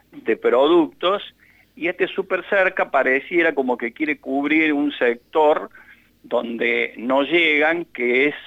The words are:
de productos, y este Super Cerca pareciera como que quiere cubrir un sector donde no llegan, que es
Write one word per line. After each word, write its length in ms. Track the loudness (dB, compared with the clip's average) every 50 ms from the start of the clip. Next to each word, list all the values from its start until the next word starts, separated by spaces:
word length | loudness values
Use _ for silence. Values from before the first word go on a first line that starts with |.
| _ _
de 260 | -20 -8 -4 -4 -2
productos, 840 | 0 0 2 4 4 4 6 6 4 4 2 -2 -4 -2 -2 -2 -4 -6 -12 -20 _ _ _ _ _ _ _ _
y 100 | -8 -6
este 220 | -6 -4 -2 -4 -4
Super 340 | -4 -6 -6 -4 -6 -6 -4 -2
Cerca 420 | 0 2 2 2 0 -2 -2 0
pareciera 640 | 0 0 2 2 0 0 -2 -2 0 2 2 2 0
como 220 | 0 -2 -2 -2
que 160 | -4 -4 -8
quiere 260 | -6 -6 -4 -4 -4 -6
cubrir 540 | -6 -6 -4 -4 -2 0 0 2 2 2
un 180 | 0 0 -2 -4
sector 760 | -2 0 0 0 0 -2 _ _ 0 2 4 4 4 2 -2 -8 -14 -20 -20 -20 -20 _ _ _ _ _
donde 720 | -8 -4 -4 -4 -4 -4 -4 -4 -2 -2 0 -2 -2 -4 -6 -8
no 240 | -4 -2 0 0
llegan, 640 | 0 0 0 2 2 2 2 2 2 0 0 -2 -6
que 400 | -8 -6 -4 -2 0 2 2 0
es 80 | 0 -2 -6 -10